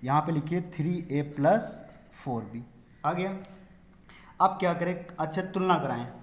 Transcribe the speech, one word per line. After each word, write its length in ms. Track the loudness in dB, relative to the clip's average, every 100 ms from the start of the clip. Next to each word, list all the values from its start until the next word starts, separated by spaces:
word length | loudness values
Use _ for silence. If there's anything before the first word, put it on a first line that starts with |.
यहाँ 160 | 4 2
पे 120 | 4
लिखिए 280 | 0 0 -2 -4
थ्री 260 | -2 -2 -2 -2
ए 120 | -2 -2
प्लस 400 | 2 4 4 2 -10 -16 -20 -20
फ़ोर 280 | -14 -6 -6
बी 180 | -6 -12 -14 -18 -20 -4
आ 80 | -2
गया। 240 | 0 -2 -4 -12 -20 -20 -20 -20 -20 -20 -20 -20 2
अब 160 | 2 4
क्या 120 | 0
करें, 200 | 2 0 -2 -6 -6
अच्छा 260 | -4 -2
तुलना 340 | -2 0 4 4
कराएं। 280 | 2 -4 -6 -12